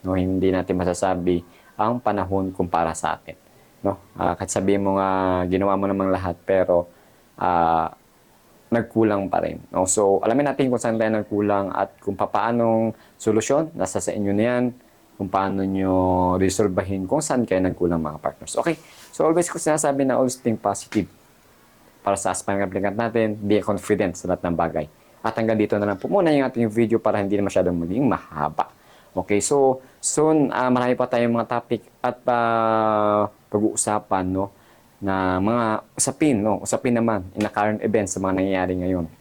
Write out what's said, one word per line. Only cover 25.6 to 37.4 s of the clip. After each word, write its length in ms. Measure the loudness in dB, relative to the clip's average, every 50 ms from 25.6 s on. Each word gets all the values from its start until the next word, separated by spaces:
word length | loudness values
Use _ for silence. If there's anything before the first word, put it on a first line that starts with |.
dito 160 | 2 0 0
na 160 | 0 0 -2 -2
lang 80 | -4
po 80 | -4 -2
muna 240 | 0 2 2 4 2
yung 160 | 2 2 0
ating 200 | 0 -2 -2 0 2
video 240 | 0 2 2 2
para 240 | 2 2 0 0 0
hindi 160 | 0 0 0
na 80 | 0 0
masyadong 320 | 0 2 2 2 2 0 -2 -2
maging 200 | -2 -2 0 2
mahaba. 680 | 0 0 -2 -6 -10 -6 -4 -4 -4 -2 -4 -6 -6 -8 _ _ -20 -20 -20 -20 _ _
Okay, 240 | -8 -2 0 0 0
so 400 | 2 2 2 4 4 4 2 0 -6 -20 -20 _ -8
soon, 480 | -4 0 2 2 4 4 4 2 2
ah, 160 | 0 -2 0
marami 260 | 2 2 2 2 0 0 -2
pa 80 | -2
tayong 240 | 0 0 0 2 2 0
mga 140 | 0 -2
topic 400 | -2 -4 -6 -2 -4 -6 -6 -6 -14 _ _ -4
at, 160 | -4 -4 -2 _
ah, 1040 | 0 2 2 2 2 2 2 2 2 2 2 2 2 2 2 2 2 2 2 0 0 -4 _ _
pag-uusapan, 800 | _ -2 0 0 0 0 -2 -2 -2 -2 -2 -2 -2 -2 0 0
no, 240 | 0 -2 -2 -4 -4 -8 -20 -20 -20 -20 _ _ _ _ _
na 400 | -4 -2 0 0 0 0 0 0
mga 260 | 0 0 0 0 0 0 -2 -4 -6 _ _
usapin, 400 | -4 -4 -4 -2 0 2 2 2 2 2
no, 160 | 0 0 -2
usapin 320 | -2 -4 -4 -2 0 0
naman 320 | 0 2 2 0 0 -2 -4 -8 -4
in 20 | -4